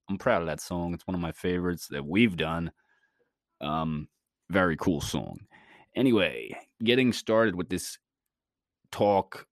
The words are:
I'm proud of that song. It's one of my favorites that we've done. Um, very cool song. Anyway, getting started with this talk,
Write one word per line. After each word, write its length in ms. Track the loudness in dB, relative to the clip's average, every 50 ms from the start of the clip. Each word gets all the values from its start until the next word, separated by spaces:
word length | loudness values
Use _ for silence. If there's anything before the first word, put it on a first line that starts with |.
| _ -8
I'm 80 | -6 -2
proud 240 | 0 2 2 2
of 60 | 2 -2
that 140 | -4 -6
song. 340 | -6 -6 -4 -4 -4 -4 -6
It's 100 | -6 -6
one 100 | -6 -4
of 60 | -4
my 120 | -4 -6 -6
favorites 540 | -4 -2 -2 0 0 0 -2 -2 -4 -6 -10
that 140 | -8 -8 -6
we've 300 | 0 2 4 4 4 4
done. 360 | 0 -2 -2 -2 -4 -4 -6 -8 _ _ _ _ _ _ _ _ _ _ _ _ _ _ _ _ -10
Um, 480 | -6 -4 -4 -2 -2 -4 -4 -6 -8 -12 _ _ _ _ _ _ _ -2
very 260 | 0 2 2 2 2
cool 260 | 0 0 -2 -2 -2
song. 380 | -2 -4 -6 -6 -6 -8 -10 -16 -18 -20 _ -20 _ -20 -20 -20 _ _ -2
Anyway, 640 | 0 2 4 4 4 2 2 0 -4 -10 -12 -12 -14 -16 _ _ -2 0
getting 300 | 2 4 4 4 4 2
started 420 | 0 0 2 4 4 4 4 2
with 140 | -2 -4 -4
this 280 | -4 -4 -4 -8 -12 -16 _ _ _ _ _ _ _ _ _ _ _ _ _ _ _ _ _ _
talk, 560 | -2 2 4 4 4 4 2 0 -6 -18 -18 _